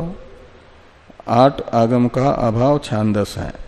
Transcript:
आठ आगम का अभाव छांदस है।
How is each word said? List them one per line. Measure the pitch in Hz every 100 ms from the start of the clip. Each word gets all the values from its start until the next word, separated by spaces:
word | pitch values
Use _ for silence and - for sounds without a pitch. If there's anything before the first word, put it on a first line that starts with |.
| 170 190 - - - - - - - - - - -
आठ | 117 135 143
आगम | - 117 113 123 120
का | 127 139
अभाव | - 117 110 131 147
छांदस | - 110 107 104 98 -
है। | 76 -